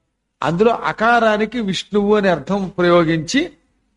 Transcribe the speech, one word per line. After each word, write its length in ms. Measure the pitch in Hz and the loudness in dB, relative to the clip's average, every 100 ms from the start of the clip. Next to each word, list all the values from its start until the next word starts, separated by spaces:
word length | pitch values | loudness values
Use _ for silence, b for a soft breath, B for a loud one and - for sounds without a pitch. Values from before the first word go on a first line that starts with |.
| _ _ _ - | _ _ _ -6
అందులో 280 | 139 170 226 | -4 2 2
అకారానికి 880 | 226 156 - 220 240 226 208 220 247 | 0 -4 -2 2 2 2 0 -2 -6
విష్ణువు 540 | 202 180 - 208 202 214 | -6 -6 -4 -2 0 2
అనే 140 | 196 | 2
అర్థం 420 | 160 131 202 185 170 | 0 -2 -6 -6 -2
ప్రయోగించి, 760 | 175 175 160 165 151 269 349 - _ _ _ | 2 4 2 -2 -2 -4 -4 -10 _ _ _